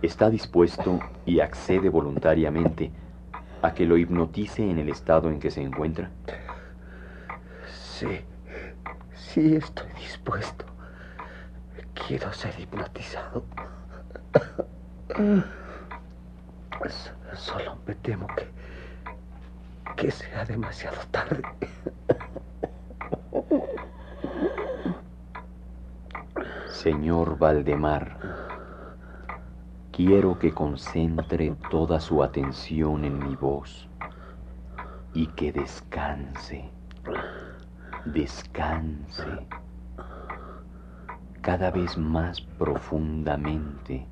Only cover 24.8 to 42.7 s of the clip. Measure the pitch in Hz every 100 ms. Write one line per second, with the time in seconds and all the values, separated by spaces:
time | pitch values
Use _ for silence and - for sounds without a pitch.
24.8 | - 175 - - - - - - - -
25.8 | - - - - - - - - - -
26.8 | 82 76 76 85 82 78 78 76 71 73
27.8 | 76 73 - - - - - - - -
28.8 | - - - - - - - - - -
29.8 | - - 90 98 95 87 82 80 76 71
30.8 | - 87 82 82 80 82 78 73 - 80
31.8 | 80 82 80 78 69 - 67 67 - 78
32.8 | 76 76 73 69 69 67 69 71 69 -
33.8 | - - - - - - - - - -
34.8 | - - - 82 80 - 73 71 67 -
35.8 | - - 73 73 67 67 - 69 64 -
36.8 | - - - - - - - - - -
37.8 | - - - 76 71 - - - 80 80
38.8 | 80 73 71 - 78 - - - - -
39.8 | - - - - - - - - - -
40.8 | - - - - - - - 90 92 90
41.8 | 87 - 78 80 82 87 - - 73